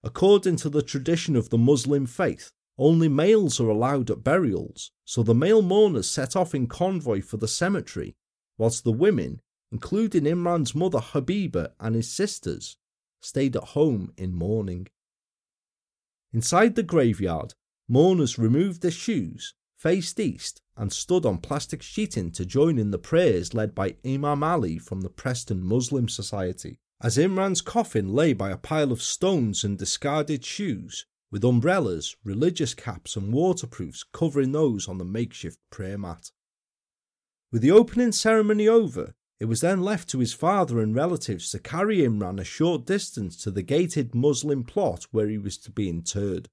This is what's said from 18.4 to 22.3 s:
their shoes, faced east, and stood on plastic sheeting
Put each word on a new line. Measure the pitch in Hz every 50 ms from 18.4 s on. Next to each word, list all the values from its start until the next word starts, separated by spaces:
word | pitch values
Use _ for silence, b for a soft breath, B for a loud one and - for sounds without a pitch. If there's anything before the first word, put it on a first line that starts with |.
| 113 110 120 147 180 202 175 170
their | 180 175
shoes, | 165 - - - 226 156 95 80 - - - - _ _ _ _ _
faced | _ - 160 180 196 170 - - -
east, | 214 156 - - - - - - _ _ _
and | - 107 98 -
stood | - - - 175 185 165
on | 120 95
plastic | 82 - - 143 147 - - - -
sheeting | - - - - 214 - - 117 90 85